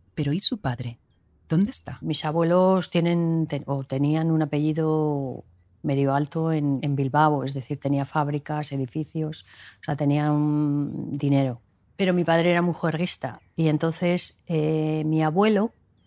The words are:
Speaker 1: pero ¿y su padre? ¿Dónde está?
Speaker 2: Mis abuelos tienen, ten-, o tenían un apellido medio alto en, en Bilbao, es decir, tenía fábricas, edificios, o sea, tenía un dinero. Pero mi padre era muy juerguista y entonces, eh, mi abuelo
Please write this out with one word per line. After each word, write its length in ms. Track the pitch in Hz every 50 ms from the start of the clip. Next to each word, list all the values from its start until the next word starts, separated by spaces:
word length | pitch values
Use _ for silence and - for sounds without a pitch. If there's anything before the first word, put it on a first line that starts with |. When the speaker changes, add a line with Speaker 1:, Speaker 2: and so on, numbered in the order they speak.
| _ _ -
Speaker 1:
pero 180 | - 147 143
¿y 80 | 147 202
su 200 | - - 254 202
padre? 380 | - 131 120 - 120 120 117 _ _ _ _ _ _ _ _ _ _ -
¿Dónde 220 | 160 175 196 233
está? 260 | - - - - 123 -
Speaker 2:
Mis 220 | - 160 151 - -
abuelos 680 | 151 151 170 165 165 175 185 185 190 190 185 170 -
tienen, 560 | - 175 165 170 170 170 170 165 165 165 160 -
ten-, 140 | 151 139 -
o 180 | - 139 139 131
tenían 460 | - 135 143 143 147 151 160 160 165
un 140 | 160 160 156
apellido 1000 | 143 151 147 151 156 151 160 156 156 156 156 156 151 147 139 139 127 - - - _ _ _ _ _ _ _
medio 320 | - 147 139 139 139 135 135
alto 380 | 143 147 - - 160 160 160
en, 280 | 160 151 147 143 139 127 151
en 120 | 143 139
Bilbao, 480 | 139 135 131 127 147 156 151 151 135 131
es 100 | 135 139
decir, 260 | 135 120 - 147 -
tenía 260 | - 139 143 139 139
fábricas, 640 | - - 156 147 143 147 143 - - 151 151 147 - 143
edificios, 720 | 139 135 - - 156 147 - - 160 156 156 160 - - - - - - - - _
o 40 | -
sea, 100 | - 147
tenía 360 | 143 147 143 143 147 147 151
un 840 | 147 147 151 151 147 151 151 143 143 147 143 - - - - - 151
dinero. 440 | 135 143 139 139 139 135 127 123 - _ _ _ _ _ _ _
Pero 180 | - 196 185 180
mi 100 | 180 165
padre 260 | 165 165 170 165 175
era 100 | 175 175
muy 120 | 175 175 160
juerguista 680 | - 175 160 156 156 180 - - - - 123 107 - _ _ -
y 140 | - 160 156
entonces, 720 | 151 151 165 165 160 - 180 175 175 175 - - - _ _
eh, 580 | - 170 156 151 156 156 156 156 156 156 156 151
mi 160 | 156 156 156 156
abuelo 500 | 156 156 190 208 220 214 196 214 240 _ _ _ _ _ _ _